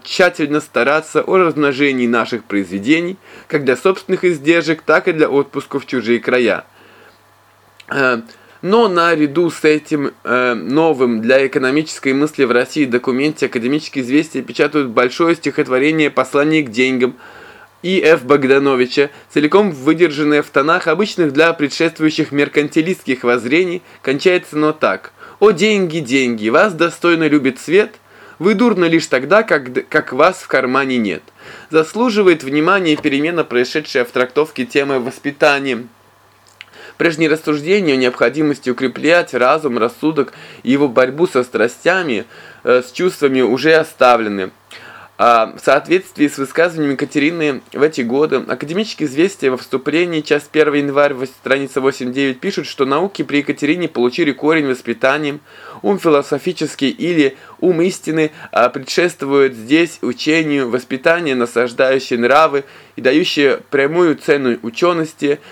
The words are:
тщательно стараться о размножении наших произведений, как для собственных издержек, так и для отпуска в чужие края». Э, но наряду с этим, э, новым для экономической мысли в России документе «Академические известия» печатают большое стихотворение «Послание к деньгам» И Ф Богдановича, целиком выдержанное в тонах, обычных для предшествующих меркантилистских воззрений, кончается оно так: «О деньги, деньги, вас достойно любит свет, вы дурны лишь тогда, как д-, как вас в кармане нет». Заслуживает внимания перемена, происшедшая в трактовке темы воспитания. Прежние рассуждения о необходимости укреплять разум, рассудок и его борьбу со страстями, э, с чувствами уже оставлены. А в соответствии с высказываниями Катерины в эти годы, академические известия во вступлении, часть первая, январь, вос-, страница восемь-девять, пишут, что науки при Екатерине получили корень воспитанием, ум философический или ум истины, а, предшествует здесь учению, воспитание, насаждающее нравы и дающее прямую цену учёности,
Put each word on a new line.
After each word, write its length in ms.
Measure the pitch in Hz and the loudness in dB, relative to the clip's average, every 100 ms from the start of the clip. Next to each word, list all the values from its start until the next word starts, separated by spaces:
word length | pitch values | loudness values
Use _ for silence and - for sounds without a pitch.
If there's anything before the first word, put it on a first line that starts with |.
тщательно 560 | - - 180 175 143 151 | -6 2 2 2 -2 -2
стараться 600 | - 123 123 156 156 151 | -2 -2 2 0 0 -4
о 160 | 127 185 | 0 2
размножении 680 | 170 143 143 131 143 127 120 | 2 0 -2 0 0 0 0
наших 360 | 120 117 117 | 0 -2 -6
произведений, 720 | - 101 90 98 107 160 175 190 - - - | -4 -4 -4 -4 0 0 0 -10 -18 -20 -6
как 160 | 151 | -2
для 140 | 135 123 | 0 0
собственных 480 | 185 185 - 185 180 | 0 -2 -4 -2 0
издержек, 560 | 156 143 170 156 156 | 0 2 2 2 -4
так 260 | - 170 185 | 2 2 2
и 60 | |
для 160 | 160 151 | 0 2
отпуска 500 | 139 139 147 - 135 | 2 -2 -6 -6 -8
в 60 | - | -4
чужие 340 | 127 110 117 | -4 0 0
края». 460 | - 127 113 90 - _ - - - _ _ _ _ _ _ _ - | 2 0 2 -2 -6 _ -20 -20 -20 _ _ _ _ _ _ _ -8
Э, 320 | 139 131 120 113 - - - | -2 0 0 -6 -20 -20 -8
но 280 | 170 226 220 | 0 2 2
наряду 600 | 175 170 160 147 147 170 | 2 2 2 0 2 -2
с 140 | - | 2
этим, 480 | 156 151 147 151 135 - | 2 2 -2 -4 -4 -6
э, 320 | - 123 127 113 | -2 0 0 -2
новым 640 | 85 143 160 131 123 113 | -2 2 2 2 0 0
для 260 | 113 135 135 | 2 2 2
экономической 640 | 143 131 147 156 - 135 | -2 0 -2 -4 -6 -2
мысли 320 | 135 151 - | 0 -2 0
в 80 | 123 | 2
России 320 | 120 135 156 | 2 0 -2
документе 640 | 135 123 131 127 151 151 131 | 0 0 -2 -2 -2 -2 -4
«Академические 580 | 127 120 151 - 143 | -2 -2 -4 -4 -8
известия» 380 | 120 143 160 139 | 0 0 0 -8
печатают 480 | 120 131 147 147 131 | -8 -2 0 0 0
большое 460 | 113 123 - 170 165 | 0 0 0 0 0
стихотворение 760 | 147 143 135 127 147 160 143 | -2 -2 0 2 2 2 0
«Послание 540 | 131 131 143 151 156 | 0 -2 0 2 0
к 60 | 131 | -2
деньгам» 460 | 110 131 127 127 - - - - - - - | 0 0 2 -2 -4 -20 -20 -20 -20 -20 -10
И 160 | 175 190 | -2 2
Ф 260 | 156 160 123 | 4 4 4
Богдановича, 840 | 143 131 139 139 131 127 143 143 - - | 2 4 2 2 0 0 0 -2 -4 -6
целиком 380 | 151 147 185 208 | -2 2 2 2
выдержанное 720 | 139 135 160 170 143 151 147 | 0 0 2 2 2 0 0
в 60 | - | 0
тонах, 340 | 143 147 175 170 | 0 2 0 0
обычных 480 | 160 214 - 156 | -2 -2 0 0
для 180 | 139 165 | 4 2
предшествующих 800 | 160 143 - 160 160 156 156 147 | 2 -4 -2 -4 0 -2 0 -2
меркантилистских 920 | 143 147 147 147 160 160 185 - 127 | -2 0 0 0 -2 -2 -4 -4 -2
воззрений, 580 | 123 123 120 160 185 180 - - | 0 0 0 0 0 -4 -12 -10
кончается 520 | - 139 185 180 - 151 | -6 0 0 0 -2 -2
оно 160 | 151 | -2
так: 420 | 151 113 95 - _ - - | 0 -2 -2 -10 _ -14 2
«О 100 | 208 | 2
деньги, 480 | 165 214 208 175 160 | 4 2 0 -2 -4
деньги, 520 | 120 135 123 113 107 | -2 0 0 0 0
вас 260 | 143 208 165 | 2 0 0
достойно 520 | 170 - 175 165 156 | -4 0 0 2 2
любит 320 | 147 131 127 | 2 0 -4
свет, 360 | - 185 214 - _ - - - | 0 0 0 -6 _ -20 -20 -4
вы 160 | 180 | 0
дурны 320 | 202 247 185 170 | 2 2 2 2
лишь 220 | 165 - | 2 0
тогда, 340 | 127 139 208 | -2 2 2
как 320 | 226 156 127 | 2 -2 -2
д-, 80 | 123 | -8
как 320 | - 151 - | -2 -4 -2
вас 300 | 127 170 180 | 2 2 2
в 40 | - | -4
кармане 520 | 135 127 135 135 127 | -2 0 -2 0 -2
нет». 240 | 104 78 - _ - - - | -2 -6 -12 _ -20 -20 -2
Заслуживает 720 | 156 156 208 247 208 185 160 | 0 0 0 0 4 4 2
внимания 540 | 135 147 165 196 170 151 | 0 0 2 2 0 0
перемена, 460 | 151 139 156 170 | 0 -2 -2 -2
происшедшая 640 | - 120 127 156 151 135 120 | -2 -2 0 -4 -2 -2 -2
в 60 | |
трактовке 540 | 127 127 147 156 - 120 | -2 0 0 -2 -4 -4
темы 340 | 147 139 131 | -2 0 -2
воспитания. 880 | 120 - 143 143 151 139 139 117 120 _ _ _ _ _ _ - - - - - | -4 -8 -10 0 2 2 -2 -6 -8 _ _ _ _ _ _ -20 -20 -20 -16 -2
Прежние 340 | 165 156 160 | -2 0 0
рассуждения 640 | 156 156 151 151 208 170 | 0 -2 -4 0 0 2
о 40 | 131 | 2
необходимости 720 | 123 - 120 143 151 139 131 | 0 0 0 0 -2 -2 -4
укреплять 640 | 123 131 117 147 175 165 | -2 -4 -2 2 2 2
разум, 460 | 123 123 156 147 117 | 0 2 2 0 -2
рассудок 540 | 117 - 151 156 127 - - - | -2 -2 -4 -2 -4 -6 -20 -10
и 80 | 117 | -2
его 180 | 139 143 | 0 2
борьбу 380 | 117 127 143 180 | 2 2 2 0
со 180 | 127 | 0
страстями, 800 | 123 110 113 - 165 190 165 104 - - - - | -2 0 -2 0 0 0 -2 -4 -6 -18 -20 -8
э, 200 | 120 127 | 0 0
с 80 | 123 | 0
чувствами 500 | - 180 - 143 131 | -4 -4 0 0 2
уже 320 | 117 131 156 | 2 2 2
оставлены. 800 | 160 156 - 127 120 107 101 92 _ _ - - - - - | 2 0 2 4 4 0 -4 -6 _ _ -20 -20 -20 -14 0
А 300 | 117 117 110 - | 4 4 2 -2
в 80 | |
соответствии 640 | - 139 151 180 - - 143 | 0 0 2 -2 -2 -2 -2
с 120 | 139 | -2
высказываниями 560 | 135 - 170 160 143 131 | -6 0 0 0 -4 -2
Катерины 680 | 156 151 147 170 151 131 - | -4 -2 -2 -2 -4 -4 -8
в 80 | - | -2
эти 180 | 156 156 | 0 0
годы, 360 | 117 135 151 135 | -2 0 0 0
академические 680 | - 123 147 180 214 - 151 | -4 -8 -6 -6 -6 -6 -4
известия 440 | 135 190 - 135 | 0 -2 0 -2
во 60 | 127 | -2
вступлении, 640 | - 131 147 156 175 160 | -6 -6 -2 -2 -2 -4
часть 280 | 147 143 - | -2 -2 0
первая, 300 | 156 151 143 | 0 2 2
январь, 340 | 143 139 143 | 0 2 2
вос-, 160 | 127 127 | 0 -8
страница 500 | - 123 135 135 135 | -8 -2 -2 -2 -2
восемь-девять, 600 | 135 131 123 127 139 123 | -2 -2 -6 -2 -2 -2
пишут, 260 | 190 190 139 | -6 -6 -8
что 220 | - 135 | -4 -2
науки 340 | 143 196 - | 0 -2 -4
при 160 | 151 143 | -2 -2
Екатерине 500 | 139 - 143 180 160 | -2 -4 -2 -2 -2
получили 440 | 120 123 123 156 | 0 -2 0 -2
корень 340 | 123 151 160 139 | 0 0 0 0
воспитанием, 760 | 123 120 113 131 147 147 147 _ - - - | -4 -6 -2 0 0 -4 -8 _ -20 -20 -6
ум 160 | - 196 | -4 0
философический 880 | 165 143 139 143 180 170 151 - 135 | 2 2 0 -4 -4 -6 -6 -2 -4
или 480 | - 156 170 139 - - - | -2 -2 0 0 -2 -20 -2
ум 240 | 180 165 | 0 2
истины, 480 | 185 - - 160 151 - - | 0 -2 -4 -2 -2 -4 -4
а, 180 | - 120 | 0 0
предшествует 840 | 143 131 - 175 - 139 139 135 | 0 -4 -2 -2 -2 0 2 2
здесь 460 | 117 113 156 170 - | 0 0 0 0 -4
учению, 720 | 120 123 151 160 156 143 123 | -8 -4 -2 0 0 -2 -2
воспитание, 640 | 123 123 131 165 170 160 127 | -4 -6 -4 0 0 0 -2
насаждающее 800 | 117 117 123 120 131 135 - 120 | -2 -2 -2 0 2 0 0 0
нравы 460 | 120 143 160 143 - - - - | 4 4 4 0 -6 -20 -20 -2
и 60 | |
дающее 580 | 127 151 180 151 139 - - | 2 2 0 2 2 0 -2
прямую 460 | 139 139 170 175 139 | -2 0 2 2 0
цену 420 | - 143 127 113 | 0 0 0 -2
учёности, 760 | 113 - 175 170 156 - 143 143 - | -6 -2 0 0 -4 -4 -4 -4 -6